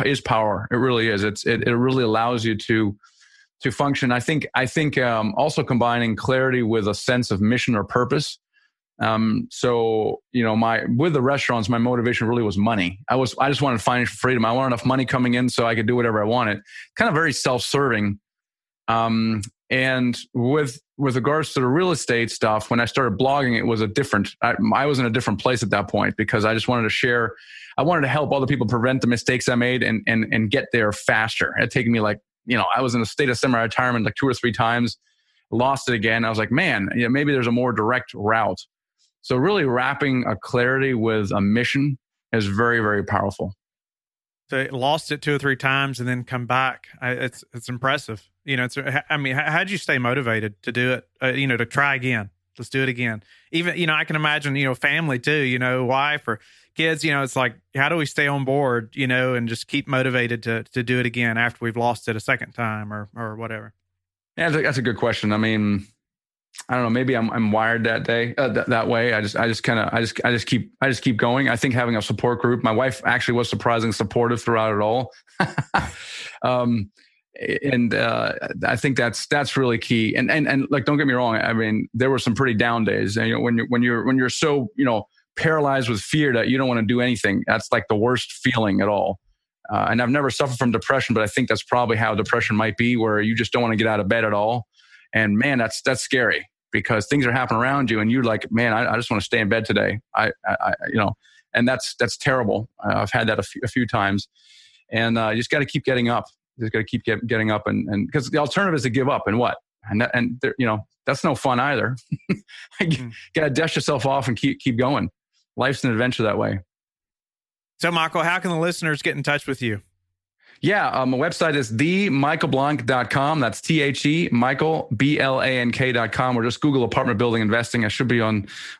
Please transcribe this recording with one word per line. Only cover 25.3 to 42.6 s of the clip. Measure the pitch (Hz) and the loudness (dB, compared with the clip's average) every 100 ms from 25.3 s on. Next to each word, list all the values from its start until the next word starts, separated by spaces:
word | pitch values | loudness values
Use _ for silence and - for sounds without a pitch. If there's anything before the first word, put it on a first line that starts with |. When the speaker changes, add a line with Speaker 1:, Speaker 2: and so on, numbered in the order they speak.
| 101 | 0
Speaker 1:
place | 131 123 | 0 0
at | 104 | 0
that | 101 95 | 0 0
point, | 104 101 101 | 0 0 0
because | 107 117 107 | 0 2 2
I | |
just | 113 - | 0 0
wanted | 123 | 0
to | 110 | 0
share, | - 127 120 113 - - - - - | 0 0 2 0 -4 -20 -20 -10 -2
I | |
wanted | 143 175 | 2 2
to | 135 | 2
help | 143 139 | 0 0
other | 139 127 | 0 0
people | 135 113 | 0 0
prevent | 120 123 131 | 0 2 2
the | 120 | 0
mistakes | 120 - 127 - | 0 0 0 2
I | 120 | 0
made | 123 127 | 2 0
and, | 104 110 110 | 0 -2 0
and, | 113 110 | 0 0
and | 113 110 | 0 0
get | 135 127 | -2 0
there | 120 107 | 0 0
faster. | 101 - 113 110 - 67 104 | -2 0 0 0 -2 -2 0
It | |
had | 117 | 0
taken | 135 117 | 0 2
me, | 117 | 2
like, | 107 104 _ _ - | 0 -2 _ _ -4
you | 120 | 0
know, | 87 | 0
I | 104 | 0
was | 131 120 | 0 0
in | |
a | 113 | -2
state | - 139 | -2 0
of | 120 | 0
semi-retirement, | 139 120 113 - 127 120 107 | 2 2 0 0 0 2 -2
like, | - | 0
two | 139 | -2
or | |
three | 120 123 | 0 -2
times, | 107 117 120 120 - _ _ _ _ - | 0 0 2 0 -4 _ _ _ _ -6
lost | 113 127 135 - | 0 2 0 0
it | 117 | 0
again. | 110 113 | 2 0
I | 113 | 0
was | 110 | 0
like, | 107 | 0
"Man, | 127 180 113 98 117 | 0 0 0 -2 0
you | |
know, | 117 | 0
maybe | 135 147 | 2 2
there's | 135 120 | 2 2
a | |
more | 120 123 | 2 0
direct | 107 107 127 - | 0 0 0 -4
route." | - 101 113 104 92 - _ _ _ _ _ | -4 0 2 0 -4 -10 _ _ _ _ _
So | - 127 | -2 0
really | 156 208 143 | 2 2 2
wrapping | 120 127 139 143 127 107 | 0 0 0 0 0 0
a | 104 | -4
clarity | - 123 123 131 135 | -2 0 2 2 0
with | 123 113 110 101 | 0 0 0 0
a | 101 | 0
mission | 101 113 123 139 147 131 _ _ - | 2 2 2 0 0 -2 _ _ -4
is | 113 101 | -2 0
very, | 98 | 0